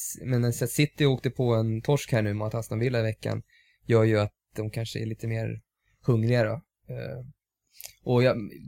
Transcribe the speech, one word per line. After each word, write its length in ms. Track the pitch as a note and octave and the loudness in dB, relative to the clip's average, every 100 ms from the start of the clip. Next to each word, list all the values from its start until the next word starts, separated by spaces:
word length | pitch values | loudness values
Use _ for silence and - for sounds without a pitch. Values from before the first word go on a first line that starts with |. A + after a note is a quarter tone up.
| - - | -8 -10
men 280 | B2 B2 A#2+ | -2 0 0
sen 160 | A#2 B2 | -2 -2
City 360 | - D3+ - C#3+ | 0 0 2 2
åkte 240 | B2+ C3 | 2 -2
på 240 | - B2 | -2 2
en 280 | A2+ A2+ A2 | 2 2 -2
torsk 300 | A2+ C#3+ - | 0 0 2
här 100 | A2+ | 0
nu 120 | G#2+ | 0
mot 200 | G#2 G#2+ | -2 -4
Aston 240 | A#2 A2 A2 | -6 -4 -2
Villa 200 | B2 A#2+ | 0 0
i 40 | |
veckan 400 | A2 A2 A2+ A2 - _ _ _ - | -2 -2 -4 -6 -8 _ _ _ 2
gör 180 | A2+ | 4
ju 140 | A2 G#2+ | 6 4
att 140 | G#2 _ _ - | 2 _ _ -8
de 140 | G#2+ | -6
kanske 280 | A#2 A2+ A2 | -6 -8 -6
är 40 | A2 | -8
lite 200 | A2 A2+ | -6 -6
mer 340 | A2+ A2 A2 _ _ _ _ - | -4 -4 -8 _ _ _ _ 0
hungriga 380 | A#2 A2+ B2 | 2 4 2
då. 80 | G#2+ | 2
Eh, 720 | A#2+ - _ - B2 B2 C3 B2+ - _ _ _ _ - - | -2 -10 _ -14 -10 -10 -10 -14 -20 _ _ _ _ -20 -12
och 180 | - B2 | 0 4
jag, 140 | B2+ A#2 G2+ - | 4 2 -4 -12